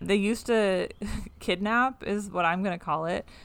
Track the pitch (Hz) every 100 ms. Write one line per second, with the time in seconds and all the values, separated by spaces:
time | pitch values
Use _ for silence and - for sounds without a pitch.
0 | 175 202 202 226 - 226 208 185 180 -
1 | 208 208 - - - 180 208 233 262 254
2 | - 202 202 180 170 180 196 175 - 156
3 | 160 180 - -